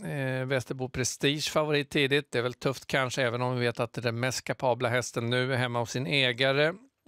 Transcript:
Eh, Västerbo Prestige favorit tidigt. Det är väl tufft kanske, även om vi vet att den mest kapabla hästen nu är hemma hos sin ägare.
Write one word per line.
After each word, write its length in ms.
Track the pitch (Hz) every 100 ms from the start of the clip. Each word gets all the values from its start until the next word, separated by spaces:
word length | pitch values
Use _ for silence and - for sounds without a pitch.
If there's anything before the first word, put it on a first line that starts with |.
| 185
Eh, 400 | 147 131 131 131
Västerbo 440 | 139 - 135 127
Prestige 600 | - 127 - 139 151 -
favorit 380 | 160 156 147 139
tidigt. 420 | 156 135 143 -
Det 60 | 123
är 60 |
väl 100 | 123
tufft 340 | 120 143 127 -
kanske, 360 | 147 127 139
även 180 | 123 120
om 140 | 123 127
vi 100 | 120
vet 140 | 117
att 140 | 120
den 260 | - 120 117
mest 240 | 127 -
kapabla 460 | - - 131 120 123
hästen 400 | 123 - 127 117
nu 240 | 127 127
är 40 | 123
hemma 220 | 123 120
hos 120 | 117
sin 160 | 127 156
ägare. 640 | 143 127 120 135 135 156 196 - _